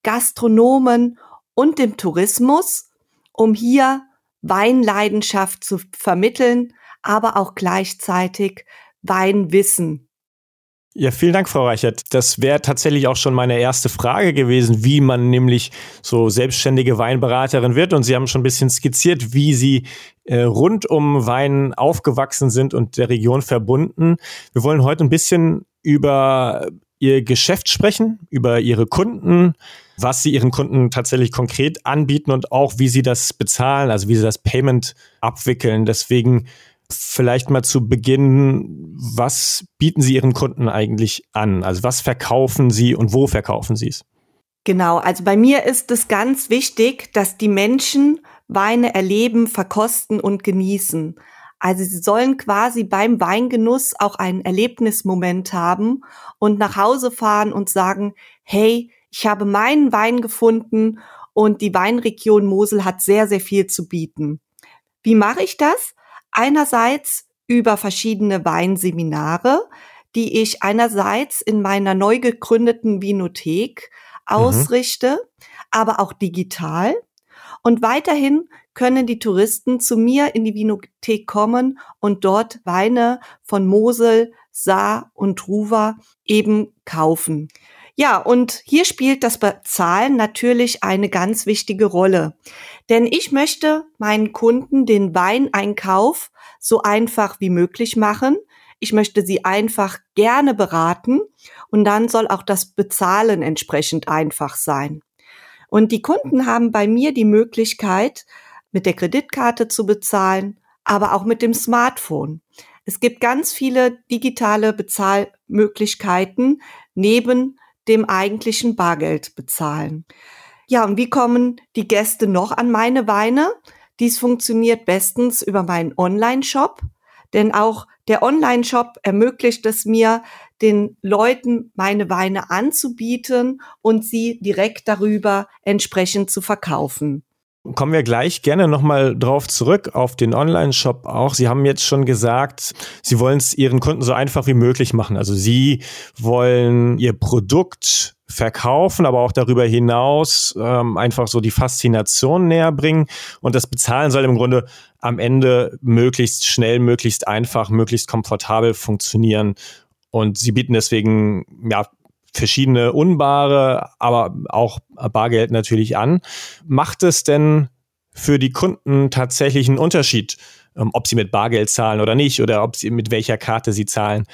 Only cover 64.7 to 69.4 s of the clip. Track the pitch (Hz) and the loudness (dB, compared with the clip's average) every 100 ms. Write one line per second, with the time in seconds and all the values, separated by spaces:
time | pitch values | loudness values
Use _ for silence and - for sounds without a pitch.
64.7 | _ _ _ 220 220 208 302 381 - 302 | _ _ _ 2 4 4 0 -4 0 0
65.7 | 453 - - _ - _ 220 262 302 285 | 0 -6 -16 _ -20 _ -2 2 2 2
66.7 | 240 233 285 - - - _ - 240 220 | 0 0 -2 -6 -10 -12 _ -2 2 2
67.7 | 208 202 185 220 202 208 190 160 160 180 | 0 -2 -4 -4 -2 -2 -2 -2 0 0
68.7 | 190 180 165 160 151 151 170 | 0 -2 -4 -4 -4 -4 -2